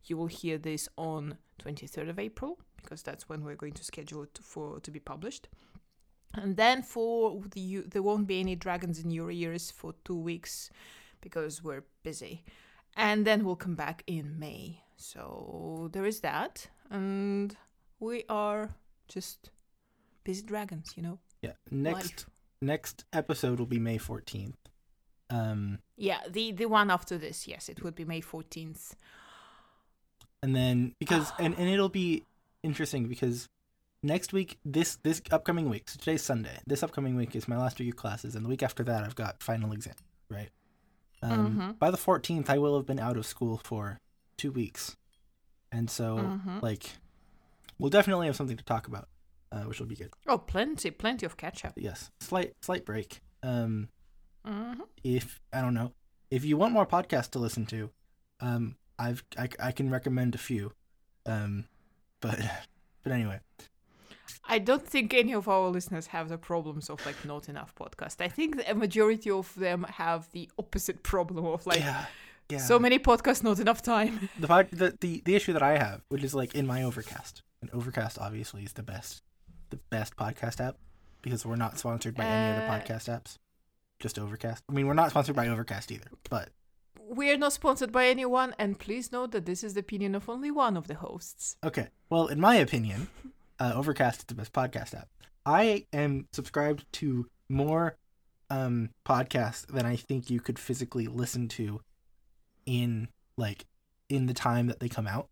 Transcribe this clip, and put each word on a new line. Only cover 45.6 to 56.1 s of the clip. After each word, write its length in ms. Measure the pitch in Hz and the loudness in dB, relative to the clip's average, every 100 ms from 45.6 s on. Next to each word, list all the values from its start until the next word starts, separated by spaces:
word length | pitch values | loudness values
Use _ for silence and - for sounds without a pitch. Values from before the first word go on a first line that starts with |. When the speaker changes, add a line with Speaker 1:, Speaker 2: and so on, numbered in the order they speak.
| _ | _
Speaker 2:
And 180 | 117 117 | -2 -2
so, 280 | - 113 110 | -2 -2 0
Speaker 1:
Mm-hmm. 420 | 101 196 190 185 | 0 -2 -4 -4
Speaker 2:
like, 300 | 120 104 - - - _ _ - _ _ - - | -2 -4 -8 -16 -20 _ _ -20 _ _ -20 -2
we'll 120 | 139 | 6
definitely 360 | 196 202 185 165 | 6 8 4 2
have 80 | 135 | 0
something 200 | 135 117 | -2 -4
to 80 | |
talk 220 | - 113 - | -2 -2 -2
about, 220 | 117 - - - - _ | -12 -12 -20 -20 -20 _
uh, 120 | 104 | -8
which 180 | 107 110 | -6 -8
will 60 | 117 | -8
be 80 | 117 | -10
good. 140 | - - - | -12 -12 0
Speaker 1:
Oh, 100 | 233 | 0
plenty, 520 | - 185 262 302 170 | 2 0 0 -2 -4
plenty 340 | 151 214 247 170 | -2 -2 -2 -6
of 100 | - | -6
catch-up. 360 | 160 - - - | -10 -8 -12 -8
Speaker 2:
Yes. 340 | 104 90 - _ | -8 -8 -14 _
Slight, 340 | - 180 180 - | -2 0 -2 -6
slight 220 | - 180 | -4 -4
break. 360 | - 107 - - - _ | -2 -6 -6 -12 -20 _
Um, 460 | 127 123 113 110 104 _ - - - _ - | -2 0 0 -2 -4 _ -20 -20 -20 _ -10
Speaker 1:
Mm-hmm. 360 | 208 233 247 381 - | -8 -8 -10 -12 -8
Speaker 2:
if, 360 | 127 123 - - - | 0 0 0 -14 -8
I 80 | 131 | -2
don't 140 | 127 | 0
know, 180 | 120 120 - _ | 0 -2 -8 _